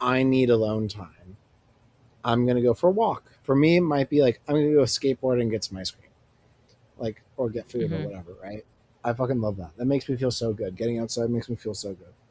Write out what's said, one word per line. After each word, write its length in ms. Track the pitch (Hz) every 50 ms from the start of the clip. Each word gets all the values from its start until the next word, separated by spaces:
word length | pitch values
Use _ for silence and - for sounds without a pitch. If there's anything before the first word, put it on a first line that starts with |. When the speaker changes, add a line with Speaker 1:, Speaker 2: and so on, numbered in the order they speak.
Speaker 1:
I 220 | 127 127 127 131 131
need 260 | 131 131 131 127 120
alone 380 | 120 110 110 107 110 110 110 104
time. 480 | 101 104 92 78 - _ 92 92 101 - _ _ _ _ _ _ _ _ _ _ _ _ _ _ _ _ -
I'm 220 | 120 117 120 123
gonna 140 | 123 123 123 120
go 100 | 123 113
for 160 | - - 180
a 40 | 196
walk." 380 | 214 226 196 143 - - _ _ _ _
For 120 | - 135
me, 220 | 139 147 160 170
it 40 | 175
might 280 | 180 160 147 143 139 -
be, 120 | 147 147
like, 200 | 143 123 113 - _
"I'm 80 | - 147
gonna 180 | 151 147 151 151
go 100 | 147 131
skateboard 580 | 117 - - - 135 131 - - 131 127 123
and 100 | 120 113
get 140 | 110 107 -
some 120 | - 95
ice 140 | 95 92 -
cream." 200 | - - _ _ _ _ _ _ _ _ _ _ _ _ _ _ _ _ _ _ _
Like, 260 | - 123 113 107 - _ _ _
or 120 | - 127 113
get 180 | 107 117 107 -
food 220 | - 180 - - 160
or 60 | 156
Speaker 2:
Mm-hmm. 40 | 151
Speaker 1:
whatever, 300 | 101 98 92 85 85 95
right? 300 | - 92 98 104 110 - _ _ _ _ _ _ _ -
I 100 | 120 117
fucking 280 | 117 131 123 135 120
love 160 | 110 107 101
that. 200 | 95 87 80 -
That 80 | - 123
makes 240 | 131 139 135 - -
me 80 | 135
feel 140 | 120 135 123
so 220 | - - 120 113 107
good. 220 | 101 107 95 92
Getting 220 | 90 117 120 120 117
outside 300 | 117 113 - 120 117 117
makes 200 | 120 117 113 -
me 60 | 117
feel 160 | - - 110 101
so 180 | - - 101 95
good. 180 | 90 87 90 - _ _ _